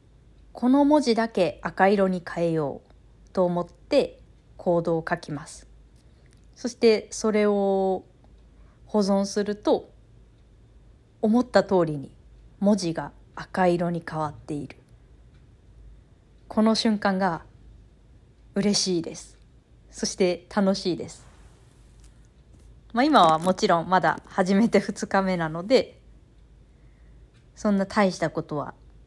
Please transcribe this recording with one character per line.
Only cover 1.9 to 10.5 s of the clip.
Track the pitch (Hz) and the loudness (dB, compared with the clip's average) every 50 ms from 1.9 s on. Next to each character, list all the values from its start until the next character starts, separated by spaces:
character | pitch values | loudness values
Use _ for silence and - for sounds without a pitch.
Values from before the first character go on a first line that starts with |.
| 208 196 190 190 | 4 4 2 0
に | 185 180 170 - | 0 -4 -6 -10
変 | - 165 170 170 | -6 -4 -2 -2
え | 160 | 0
よ | 160 147 139 - - _ | -2 -2 -4 -6 -10 _
う | _ - _ _ - _ _ - - - | _ -20 _ _ -20 _ _ -20 -8 -2
と | 196 180 | 0 0
思 | 175 175 175 175 | 0 0 -2 -6
っ | |
て | - - _ - - 302 269 180 - - - - _ - _ _ _ - | -8 -12 _ -8 0 0 0 0 0 -6 -16 -20 _ -20 _ _ _ -20
コ | - - 185 175 170 | -8 -2 0 0 0
ー | 165 | 0
ド | 175 165 160 | 0 -2 -4
を | 160 - | -2 -4
書 | 175 | -6
き | 165 - - | -6 -6 -12
ま | 151 143 - | -12 -12 -12
す。 | - - - - - - - - _ _ - _ - _ _ _ _ - - _ - - | -16 -20 -20 -20 -20 -20 -20 -20 _ _ -20 _ -20 _ _ _ _ -20 -20 _ -20 -20
そ | - - 240 | -12 -10 -10
し | - | -6
て、 | - 240 226 214 - - - | 2 4 4 4 4 0 -8
そ | - - - 220 | -12 -6 -4 -2
れ | 208 214 208 | 0 2 2
を | 208 202 202 196 196 196 190 190 190 185 - - _ _ _ _ - - - - - _ _ - - _ _ - | 2 2 0 0 0 0 0 0 0 -2 -4 -6 _ _ _ _ -20 -20 -20 -20 -20 _ _ -20 -20 _ _ -20
保 | - - 214 | -4 -2 0
存 | 196 190 196 196 202 | 0 2 2 0 0
す | 202 - 208 202 | -2 -2 -4 -4
る | 208 208 | -4 -6
と、 | 208 - 320 269 - - - - - _ _ - - - _ _ _ _ _ | -4 0 0 0 0 -2 -10 -20 -20 _ _ -20 -20 -20 _ _ _ _ _